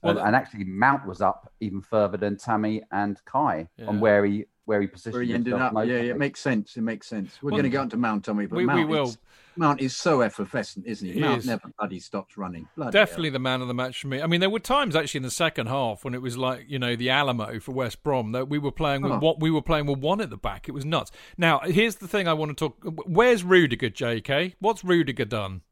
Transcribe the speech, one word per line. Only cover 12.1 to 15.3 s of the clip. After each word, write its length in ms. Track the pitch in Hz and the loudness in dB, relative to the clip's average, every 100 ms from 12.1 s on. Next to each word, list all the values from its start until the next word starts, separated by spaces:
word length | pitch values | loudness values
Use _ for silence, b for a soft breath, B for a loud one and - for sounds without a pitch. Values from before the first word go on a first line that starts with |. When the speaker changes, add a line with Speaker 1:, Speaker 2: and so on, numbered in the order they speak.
| 101 95 - | -10 -10 -10
Speaker 3:
running. 280 | 92 85 80 - | -10 -10 -14 -10
Bloody 160 | 135 | 0
Speaker 1:
Definitely 360 | 196 208 - 160 | 2 2 0 -4
Speaker 3:
hell. 40 | |
Speaker 1:
the 40 | 131 | -2
man 200 | 127 127 | -2 -2
of 80 | 127 | -4
the 60 | |
match 260 | 123 127 127 | -4 -6 -6
for 60 | 143 | -6
me. 140 | 131 | -4
I 40 | 160 | 0
mean, 140 | 170 | 2
there 80 | 190 | 2
were 100 | 220 | -2
times 360 | - 262 269 156 | 0 0 2 0
actually 220 | 147 147 | -2 -4
in 60 | |
the 60 | 131 | -6